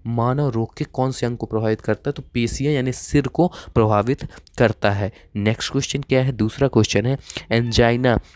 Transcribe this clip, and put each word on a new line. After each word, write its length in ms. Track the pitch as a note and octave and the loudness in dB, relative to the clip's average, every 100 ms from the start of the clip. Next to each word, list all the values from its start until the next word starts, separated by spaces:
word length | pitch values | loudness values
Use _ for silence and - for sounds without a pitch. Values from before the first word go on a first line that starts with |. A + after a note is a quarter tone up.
| A#2 | -6
मानव 420 | A#2 A#2 C3+ D3 | 0 0 0 0
रोग 260 | A2+ A2+ - | -2 -4 -6
के 80 | |
कौन 280 | - - C3 | -8 -2 -2
से 140 | B2+ A#2+ | -2 -4
अंग 120 | A#2+ | -4
को 80 | A2+ | -4
प्रभावित 360 | A2 A2 A2 | -2 -2 -2
करता 280 | - G#2+ - | -2 -4 -4
है? 40 | |
तो 100 | C#3+ - | -8 -4
पेशियाँ 400 | A#2+ A#2 - C#3 | -2 -2 -2 -2
यानी 180 | D3 B2+ | 0 -2
सिर 360 | A#2+ - D3 C#3 | -4 -2 0 0
को 200 | - F3 | 0 0
प्रभावित 800 | - - - A2 G#2 A2 C#3+ - - - - | -2 -4 2 4 4 2 -2 -6 -14 -10 0
करता 340 | A#2 - G#2 | 2 2 0
है। 200 | G2+ G2+ - - G#2 | 0 -2 -8 -10 -2
नेक्स्ट 360 | G2+ A2+ - | -2 -2 -2
क्वेश्चन 300 | C3+ - C#3 | -4 -4 -6
क्या 220 | C#3 C3 | 0 0
है? 80 | C3 | 2
दूसरा 360 | A#2 A2 - C#3 | 0 -2 0 2
क्वेश्चन 380 | A#2 G#2+ - A#2 | 2 2 2 0
है 120 | C#3 - - - | -2 -6 -12 -2
एंजाइना 680 | A2+ A#2+ A2+ A#2 A#2+ B2+ A2 - | 0 2 4 4 4 2 2 -2